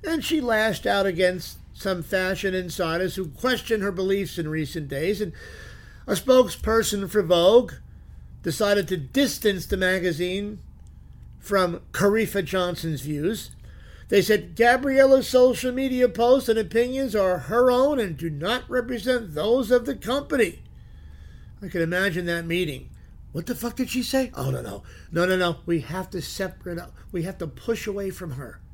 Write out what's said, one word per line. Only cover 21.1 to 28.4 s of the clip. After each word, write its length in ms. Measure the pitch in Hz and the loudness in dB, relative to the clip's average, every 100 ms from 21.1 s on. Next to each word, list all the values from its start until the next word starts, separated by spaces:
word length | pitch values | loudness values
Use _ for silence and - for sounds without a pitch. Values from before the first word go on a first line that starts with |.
| - - - - - | -18 -18 -18 -20 -14
I 80 | 190 | -6
can 120 | 180 | -2
imagine 440 | 165 180 196 170 175 | 0 0 0 -2 -2
that 200 | 170 165 | -4 -2
meeting. 440 | 175 170 127 - - - - - | -2 -2 -6 -14 -20 -20 -20 -10
"What 160 | - 160 | -10 -8
the 80 | 240 | -6
fuck 200 | 233 233 | -6 -4
did 140 | 254 | -4
she 140 | 254 | -2
say? 280 | 240 262 262 | 0 0 -2
Oh, 160 | - 131 | -4 -4
no, 120 | 127 | -4
no. 220 | - - - - - | -6 -12 -14 -20 -6
No, 140 | 165 180 | 0 2
no, 100 | 185 | 2
no. 220 | 175 170 - | 0 -2 -4
We 160 | 170 | -4
have 280 | - 180 185 | -2 -8 -8
to 100 | 185 | -8
separate 580 | 135 - 190 - 180 170 | -8 -8 -8 -8 -12 -12
up. 140 | - - - | -12 -18 -10
We 120 | 190 | -6
have 140 | 262 185 | -6 -6
to 80 | 160 | -10
push 380 | - - 226 220 | -8 -4 -4 -4
away 260 | 202 196 | -6 -6
from 200 | - 180 | -8 -10
her. 300 | 131 | -10